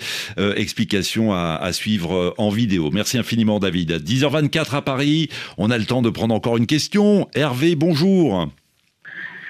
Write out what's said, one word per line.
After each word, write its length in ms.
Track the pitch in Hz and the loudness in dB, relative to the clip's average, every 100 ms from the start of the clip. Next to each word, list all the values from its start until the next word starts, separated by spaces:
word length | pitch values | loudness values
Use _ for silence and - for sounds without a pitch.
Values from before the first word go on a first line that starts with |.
| - - - 107 | -4 -8 -8 -2
Euh, 160 | 101 | 0
explications 800 | 101 104 - 107 101 85 110 110 | 0 -4 -2 0 0 0 0 0
à, 220 | 92 85 80 | 0 -2 -2
à 140 | 87 | -4
suivre, 400 | 82 107 107 82 | -4 -2 -2 0
euh, 200 | 90 90 - | 0 0 0
en 140 | 107 | 0
vidéo. 400 | 104 117 92 76 | 2 2 2 0
Merci 260 | 92 104 123 | 0 -2 -2
infiniment, 400 | - 117 107 104 | -2 0 2 2
David. 360 | 95 87 82 | 0 0 -2
À 40 | 82 | -4
dix 260 | 76 127 | -2 0
heures 60 | 143 | 0
vingt-quatre 460 | 151 147 160 143 143 | 2 0 -2 -2 -4
à 80 | |
Paris, 460 | 143 131 143 156 156 - - - | -4 -2 0 0 -2 -6 -12 -2
on 140 | 107 | 0
a 80 | 120 | 0
le 60 | 101 | 0
temps 180 | 127 | 0
de 80 | 117 | 0
prendre 240 | 82 113 107 | 0 0 0
encore 220 | 120 117 | 0 0
une 100 | 113 | 2
question. 600 | 151 - 202 208 202 - | 0 0 2 4 4 2
Hervé, 420 | - 147 123 165 160 | -2 -2 2 2 4
bonjour. 720 | 165 147 190 190 147 92 76 - _ _ _ _ - - - - - | 2 2 4 4 4 2 -2 -6 _ _ _ _ -20 -16 -16 -16 -18